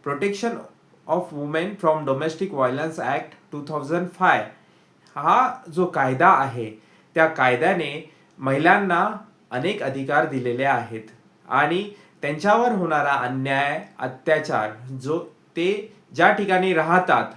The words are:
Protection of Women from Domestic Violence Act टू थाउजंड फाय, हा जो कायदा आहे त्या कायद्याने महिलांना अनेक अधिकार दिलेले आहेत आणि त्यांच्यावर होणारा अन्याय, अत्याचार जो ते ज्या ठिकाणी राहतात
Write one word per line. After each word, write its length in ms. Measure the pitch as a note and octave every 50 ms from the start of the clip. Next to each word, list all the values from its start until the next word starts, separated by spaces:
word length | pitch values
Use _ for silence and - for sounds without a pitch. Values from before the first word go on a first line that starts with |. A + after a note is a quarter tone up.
| _
Protection 440 | C#3+ C#3+ C#3+ G3 G3+ G3+ - A#3 A#3 - - - - _ _ _ _ _ _ _
of 300 | - D#3+ F3+ F3 - D#3 C#3+
Women 280 | C#3+ D3 D3+ D#3+ F3 G3+ G#3 - -
from 220 | D#3+ D#3 D#3 D3+
Domestic 460 | C3+ C3+ C3+ D#3 D#3+ D#3+ - G3 - D3
Violence 460 | C#3 B2+ - D#3 C#3+ D#3 E3 - - B2 B2 C#3
Act 220 | D3+ D3 - - - _ _
टू 100 | - D3 C#3 -
थाउजंड 380 | D#3 D3 C3+ C#3 E3 F3 F#3 F3+ -
फाय, 380 | - F#3+ F3 D3 A2 - - - _ _ _ _ _ _ _ _ _ _ - _
हा 460 | C#3+ D3 D#3+ G3 A#3 C4 B3 - - - F#3 D3+
जो 100 | F3 F3+
कायदा 440 | F3 - D3 C3+ C3 C3 B2+ E3 F#3
आहे 420 | F#3 C3+ C3+ B2 A#2 B2 A2+ A2 G#2+ - _ _ _ _ _ _ _
त्या 120 | E3 D#3+
कायद्याने 840 | D#3+ D#3+ - C3 B2+ B2 A#2+ D#3 F3+ G3 F3 D#3 C#3+ C#3+ D#3 D#3 - _ _ _ _ _ -
महिलांना 720 | C3 C3+ C3+ C#3 D#3 F3 G3 G#3 G3+ F#3+ F3 E3+ F#3+ G#3+ A3 G3 - - _ _ _ _
अनेक 320 | - B2+ C#3 F#3 G#3+ - -
अधिकार 420 | C3+ C3+ C#3 C3+ C#3 C#3+ D3+ -
दिलेले 400 | - C3+ C3 A#2+ B2 A#2+ B2 C3+
आहेत 380 | C#3 C3 A#2+ A2+ - A2+ A2 G#2+ - - _ _ _ _ _ _ -
आणि 420 | B2 C3+ D3 D3+ E3+ F#3 G#3 G#3 - - - _ _ _
त्यांच्यावर 500 | - C#3+ D3+ - - G3+ G#3+ A#3 A#3+ B3
होणारा 400 | A3 G3 F3 D#3+ D#3 D3 D3 C#3+
अन्याय, 760 | C#3 C3+ B2 B2+ C3 C3 C3 C#3 C#3 C#3 C#3+ C#3+ D3+ D#3+ - - - -
अत्याचार 920 | C3 B2+ - - _ E3 D#3 D3+ D3 - C#3+ A2+ G#2+ G#2+ A2 A2+ A#2+ B2+ C3+
जो 260 | B2+ A#2 C#3 D#3 E3+ E3+
ते 680 | - _ _ _ _ _ E3 E3+ F#3 G#3 G#3 - - - _ _ _ -
ज्या 180 | D#3 E3+ G3+ G#3
ठिकाणी 400 | G#3 G3+ F#3 F#3 F#3 F#3 F#3+ F3+
राहतात 500 | D#3+ D#3 E3 F3 F#3 F3+ F3 D3 A#2 A2 - -